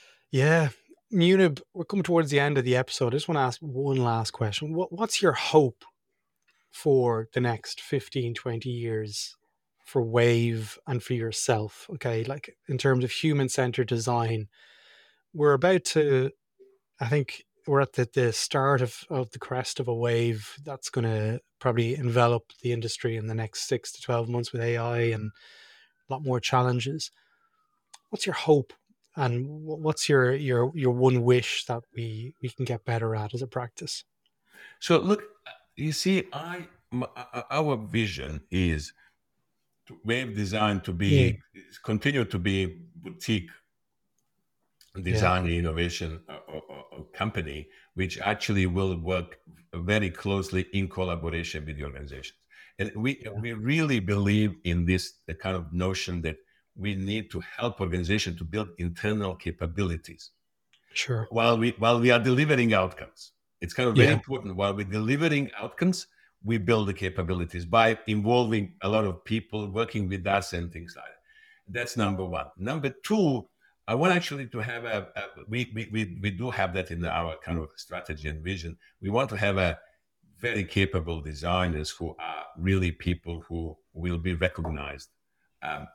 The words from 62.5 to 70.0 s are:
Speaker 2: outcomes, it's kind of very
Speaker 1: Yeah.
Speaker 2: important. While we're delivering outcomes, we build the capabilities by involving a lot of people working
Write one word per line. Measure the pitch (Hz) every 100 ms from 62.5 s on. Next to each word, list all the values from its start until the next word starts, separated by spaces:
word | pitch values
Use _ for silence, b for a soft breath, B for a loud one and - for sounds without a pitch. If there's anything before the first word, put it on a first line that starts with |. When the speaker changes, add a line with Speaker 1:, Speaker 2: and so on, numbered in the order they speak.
| 135 117
Speaker 2:
outcomes, | 104 92 - - - - _ _ _
it's | 90
kind | - 123
of | 113
very | 127
Speaker 1:
Yeah. |
Speaker 2:
important. | 156 - 135 101 92
While | 101
we're | 101 98
delivering | 107 110 143 165 147 139 101
outcomes, | 113 - 175 180 - b b b 101
we | 113
build | 95 110 101
the |
capabilities | 90 95 90 87 90 85 87 85
by | 113 113 110 -
involving | 104 104 123 117 110 95 -
a | 95
lot | 110
of | 104 87 -
people | 110 - 107 104
working | 101 113 107